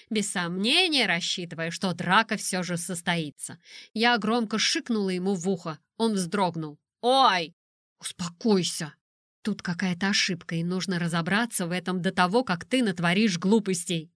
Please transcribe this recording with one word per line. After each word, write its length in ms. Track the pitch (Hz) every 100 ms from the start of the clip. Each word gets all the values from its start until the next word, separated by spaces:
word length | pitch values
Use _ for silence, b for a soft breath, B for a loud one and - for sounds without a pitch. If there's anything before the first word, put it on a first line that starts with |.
| B
без 220 | 214 202
сомнения 760 | 196 175 180 208 311 370 294 208
рассчитывая, 640 | 170 170 - 175 160 160
что 220 | 170 190
драка 440 | 175 175 196 220 208
все 260 | - 185
же 140 | 175 170
состоится. 800 | - 175 - 170 151 - - - B B B
Я 240 | - 233 240
громко 400 | 202 240 220 214
шикнула 520 | - 226 - 220 196
ему 260 | 180 180 196
в 140 | 170
ухо. 300 | 185 175 151 _ -
Он 160 | 226
вздрогнул. 640 | 202 175 208 180 170 156 147 _ _
«Ой!» 520 | 233 262 247 185 160 - _ _ _ _
«Успокойся!» 920 | - - 175 170 233 196 170 - 151 - _ _ _ _ -
«Тут 160 | 202
какая-то 480 | - 170 185 175 196
ошибка, 460 | 202 - 175 - 165
и 80 |
нужно 360 | 170 185 175 180
разобраться 680 | 170 170 170 196 233 - 175
в 40 |
этом 300 | 180 180 185
до 100 | 180
того, 320 | 190 180 220
как 220 | 247 175 -
ты 160 | 262
натворишь 560 | 233 180 170 180 226 170
глупостей». 760 | 190 220 208 190 - 170 156